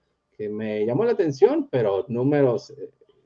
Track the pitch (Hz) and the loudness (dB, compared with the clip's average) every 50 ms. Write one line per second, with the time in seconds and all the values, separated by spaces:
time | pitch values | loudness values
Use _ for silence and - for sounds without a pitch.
0 | _ _ _ _ _ _ _ - 107 104 107 107 110 107 107 107 104 113 123 180 | _ _ _ _ _ _ _ -10 -8 -8 -6 -6 -4 -4 -2 0 0 0 0 0
1 | 226 240 233 - 180 156 135 - 196 240 285 330 277 - - 127 113 101 98 95 | 0 0 0 0 0 -2 2 4 4 4 4 0 -2 -2 -2 0 0 2 0 -2
2 | - - 113 120 127 143 147 147 139 127 120 - - - - - 95 - - _ | -2 -4 -4 -2 0 2 4 4 4 2 2 0 -6 -10 -16 -16 -16 -18 -18 _
3 | _ _ _ _ _ | _ _ _ _ _